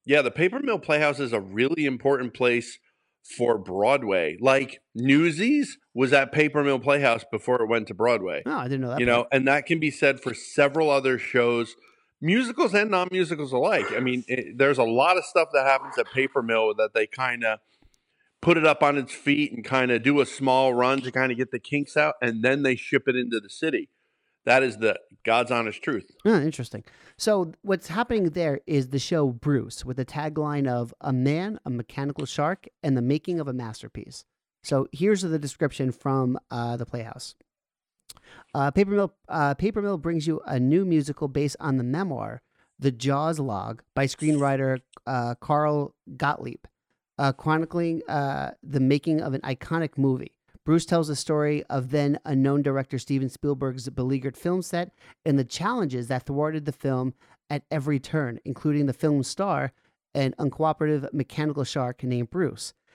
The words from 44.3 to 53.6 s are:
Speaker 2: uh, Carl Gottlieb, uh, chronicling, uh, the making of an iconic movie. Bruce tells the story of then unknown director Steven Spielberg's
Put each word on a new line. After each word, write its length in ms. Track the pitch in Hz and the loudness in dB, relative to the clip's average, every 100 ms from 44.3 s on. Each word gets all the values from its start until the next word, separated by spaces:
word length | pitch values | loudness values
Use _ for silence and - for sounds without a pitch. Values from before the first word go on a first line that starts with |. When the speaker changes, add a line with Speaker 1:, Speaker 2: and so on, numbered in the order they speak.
| 147 139 135 131 131 - - - | 2 2 2 0 -2 -6 -14 -4
Speaker 2:
uh, 280 | 127 120 123 | -2 -2 -4
Carl 600 | - 151 151 147 143 _ - 127 | 0 0 2 0 -2 _ -18 -4
Gottlieb, 480 | 147 - - - - _ _ _ _ - | -2 -2 -6 -14 -18 _ _ _ _ -2
uh, 140 | 139 | 0
chronicling, 680 | - 156 156 165 175 170 165 - | 0 0 0 0 -2 -2 -2 -4
uh, 460 | 147 139 139 135 - | -2 -2 -4 -6 -10
the 200 | - 139 | -4 2
making 400 | 131 143 165 156 | 4 2 2 -2
of 120 | 147 | -2
an 80 | 131 | -4
iconic 560 | - 131 - 165 156 - | -6 -8 -4 -4 -2 0
movie. 380 | 135 127 - _ _ - - | 0 0 -6 _ _ -8 0
Bruce 200 | 165 - | 2 2
tells 240 | 170 151 | 0 0
the 60 | 143 | -4
story 480 | - 151 147 147 - | -2 0 0 -2 -2
of 240 | 139 123 | -6 -2
then 280 | 147 143 147 | 0 2 0
unknown 380 | 156 135 139 143 | 0 2 2 2
director 360 | 139 135 131 131 | 0 -2 -2 -6
Steven 300 | - 135 131 | -2 -2 -2
Spielberg's 600 | - 147 135 | -4 -4 -2